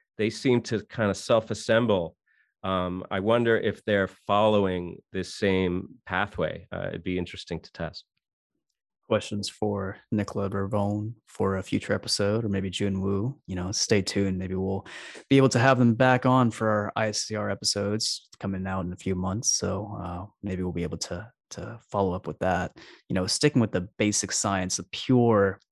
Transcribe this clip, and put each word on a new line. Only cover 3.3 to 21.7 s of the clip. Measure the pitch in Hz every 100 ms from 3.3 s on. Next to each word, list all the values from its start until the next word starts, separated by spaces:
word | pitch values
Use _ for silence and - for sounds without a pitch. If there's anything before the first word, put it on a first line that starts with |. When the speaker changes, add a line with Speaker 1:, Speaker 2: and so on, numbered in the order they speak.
| 120 117 113
Speaker 1:
if | - 101
they're | - 101 95
following | - - 101 107 104 95 90 87 87 _
this | 95 87
same | - 101 92 92 90 95 - -
pathway. | 92 101 - 80 82 92
Uh, | 90 92
it'd | 85
be | 87 90
interesting | 90 - - 85
to | -
test. | - 80 - _ _ _ _ _ _ _ _ _ _ _
Speaker 2:
Questions | 107 - 104 98
for | - 107 101 95 - _
Nicola | 107 101 101 101
Bravone | 98 98 104 101 104 107 120 _
for | - 98 95
a |
future | - - -
episode, | 98 - - 101 107 113
or |
maybe | 98 95
Jun | - 101 95
Wu, | 95 98 120 - -
you |
know, | 92 90
stay | 95 - 107
tuned. | 95 101 98 92
Maybe | 92
we'll | 95 95 95 - - - - -
be | 135
able | 135
to | 120
have | 131 127
them | 120
back | 113 131 123
on | 131 127 120
for | - 110
our | 107 104 -
I | 110
S | 104
C | -
R | 107 104
episodes | 101 107 104 101 107 - - - -
coming | 101 95 95
out | 95 90
in |
a | 90
few | 95
months. | 92 95 104 -
So, | - 95 95 104 101
uh, | 92 87 - _
maybe | 101 92
we'll | 90
be | 87
able | 82 80
to, | - 87 - _ _
to | - 107